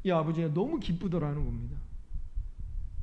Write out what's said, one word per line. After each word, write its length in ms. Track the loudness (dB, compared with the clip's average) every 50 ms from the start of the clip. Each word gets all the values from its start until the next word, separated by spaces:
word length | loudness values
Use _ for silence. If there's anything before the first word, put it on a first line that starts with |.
| 2
이 80 | 4
아버지가 420 | 4 4 4 4 2 2 2 2 2
너무 260 | 2 2 2 0 0
기쁘더라는 640 | 0 0 0 0 0 0 0 2 2 0 0 2 2
겁니다. 340 | 0 0 0 -2 -4 -4 -4 -6 -6 -6 -8 -6 -4 -4 -4 -4 -4 -2 -2 -2 -4 -4 -8 -8 -6 -4 -4 -4 -4 -2 -2